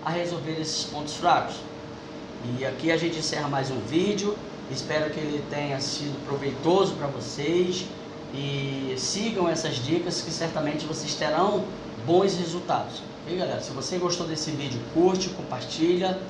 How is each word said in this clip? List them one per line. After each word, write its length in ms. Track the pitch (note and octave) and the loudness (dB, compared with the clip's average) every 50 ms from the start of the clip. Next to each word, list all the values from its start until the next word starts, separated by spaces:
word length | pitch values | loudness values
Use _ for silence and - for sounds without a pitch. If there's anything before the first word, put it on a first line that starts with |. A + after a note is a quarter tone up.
| - | -2
a 60 | D3+ | 0
resolver 500 | E3 F3 F3 F3 F3 E3 C#3 D#3+ D#3+ D#3+ | 0 0 0 0 -2 -2 -2 -4 -2 -2
esses 240 | D#3 D3 - - - | -2 -2 -2 -2 -4
pontos 280 | - - D3 D3 D3 - | -4 -4 -6 -6 -6 -6
fracos. 400 | - D#3 F3 D#3 C3+ - - - - - - - - - - - - - - - - - - - - - B2 B2 B2 | 2 6 6 6 6 4 0 -6 -8 -10 -10 -10 -10 -12 -12 -12 -12 -12 -12 -12 -12 -12 -12 -10 -8 -4 -4 -2 0
E 60 | C3 | -2
aqui 260 | C3 - - D3 D#3+ | -2 -2 0 2 2
a 60 | E3 D#3+ | 4 4
gente 220 | E3+ E3 E3 D#3 | 2 0 0 0
encerra 280 | D3+ - - D3+ D3 C#3+ | -2 -2 -2 -2 -2 0
mais 220 | C#3 C3+ C3 B2+ | 0 0 0 0
um 100 | C3 A#2+ | -2 -2
vídeo. 540 | G#2 - D3 E3+ F#3+ G#3 G#3 - G3+ G#3 G#3 - - - - - - - | -4 2 2 2 4 4 2 2 0 -2 -2 -2 -6 -10 -10 -10 -8 -6
Espero 400 | C3+ C#3 - - D3+ D#3 D3+ D#3 | -6 -6 -4 0 0 0 0 0
que 80 | D3+ D#3+ | -2 -2
ele 240 | D#3 D3 D3 D3 C#3+ - | -2 -2 -2 -2 -4 -2
tenha 300 | D3 D3 D3 C#3+ C#3 C3+ | -4 -2 -2 -2 -2 -2
sido 460 | C#3+ - - - D3 C#3+ C#3+ - - | -2 -4 -4 -4 -4 -4 -4 -6 -4
proveitoso 720 | - C#3 C#3 C#3 C#3 A#2+ - - D#3+ F3 G3 F#3+ E3 D#3+ | -2 -2 0 0 -2 -2 0 4 6 6 6 6 4 2
pra 100 | - D3 | 0 -2
vocês 800 | C#3 C#3 B2 - - - - D3 D#3 E3+ F3+ F#3 F3+ F3+ - - - - - - - - - - - - | -2 -2 -4 -6 -6 -4 -2 0 2 4 4 4 4 2 -2 -2 -6 -8 -10 -10 -10 -10 -12 -10 -8 -6
e 600 | C#3 C#3 C#3 C#3 C#3 C#3 C#3 C3+ C3+ C3+ C3+ C3 C3 | -4 -4 -2 -2 -2 -2 -2 -2 -2 -2 -2 -2 -2
sigam 500 | - - - G3 A3 A#3 G#3 F#3+ F3 E3+ | -2 -2 0 0 0 0 2 2 4 4
essas 280 | D#3+ - - D3+ C3 | 4 2 0 0 -2
dicas 460 | A#2 A#2+ C#3 E3 F3 E3+ F3+ - - | -2 0 2 2 2 2 0 -2 -2
que 100 | - F3+ | -4 -4
certamente 540 | - - E3+ D#3+ - D#3+ D3 D3 D3 - - | -4 -2 -2 -2 0 0 0 0 0 -2 -2
vocês 280 | D3+ D#3 - - - - | -2 -4 -4 -2 -4 -2
terão 500 | - E3+ D3 D3+ D#3+ F#3 G3+ G#3 F#3 F3+ - - - - - - - A2 | 0 0 2 4 4 4 4 4 2 0 -2 -6 -8 -8 -10 -10 -6 2
bons 320 | C3 E3+ F#3 G3 F#3+ - F3 | 6 6 8 8 6 4 2
resultados. 640 | F3 D#3+ D#3+ F3 - - D#3 A#2+ G#2 - - - - - - - - | 0 -2 -2 -4 0 0 0 0 0 -2 -8 -10 -10 -12 -12 -12 -6
Ok, 140 | D3+ E3+ F#3 | -4 -2 -2
galera? 240 | F3+ C#3+ B2 - | 0 -2 -2 -4
Se 100 | - - | -4 -6
você 260 | C3+ C3+ B2+ - F#3 F3+ | -6 -6 -4 -2 -2 0
gostou 300 | F3 F3 D#3+ - F3 D#3+ | 2 0 0 0 -2 -2
desse 240 | D#3+ D#3 - E3 | -2 -4 -2 -2
vídeo, 280 | D3 C3+ C#3+ C3+ A#2+ A#2 - - - | -2 -2 -2 -2 -2 -4 -4 0 4
curte, 360 | D#3+ F3 F#3 F#3 F#3 - - | 6 6 6 6 4 0 -2
compartilha. 920 | - - C#3 - C3 B2 - - - - D#3+ E3+ F3+ F3+ F#3+ F#3 F#3 F#3+ - - | -4 -6 -6 -6 -6 -6 -6 -6 0 2 4 4 6 4 4 2 0 0 -4 -8